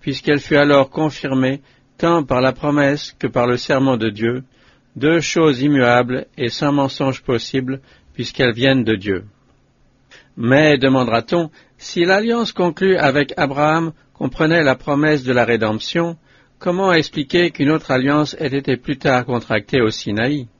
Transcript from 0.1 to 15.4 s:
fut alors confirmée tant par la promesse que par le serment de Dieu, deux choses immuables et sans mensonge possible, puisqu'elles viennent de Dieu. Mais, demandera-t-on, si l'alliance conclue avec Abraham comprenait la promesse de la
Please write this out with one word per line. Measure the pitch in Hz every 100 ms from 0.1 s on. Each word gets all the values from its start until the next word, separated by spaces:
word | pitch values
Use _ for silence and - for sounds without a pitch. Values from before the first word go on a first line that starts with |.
| 131 - 147
fut | - 147
alors | 143 143 135
confirmée | - 156 - 143 131 131 135 _ _ _ _
tant | 170 170
par | 139 123
la | 131
promesse | 131 147 147 139 147 - -
que | 143
par | 127 123
le | 123
serment | - 139 135 123
de | 110
Dieu, | 104 113 127 131 _ _ _ _ -
deux | 143 165
choses | 156 175 156 123
immuables | 143 143 123 120 120 127 - -
et | 120
sans | - 147
mensonge | 143 135 - 135 127
possible, | - 120 - 135 127 135 _ _ _
puisqu'elles | - 120 - 131
viennent | 113 135 131
de | 110 107
Dieu. | 101 92 104 _ _ _ _ _ _ _ _ - _ -
Mais, | 113 135 156 143
demandera-t-on, | 135 131 120 113 117 175 160 - _ _
si | - -
l'alliance | 170 196 226 233 226
conclue | - 180 - 190 185
avec | 147 135 139 -
Abraham | 143 139 151 160 165 156 _
comprenait | _ 143 - 156 170
la | 147
promesse | 127 - 143 156 151
de | 127
la | 123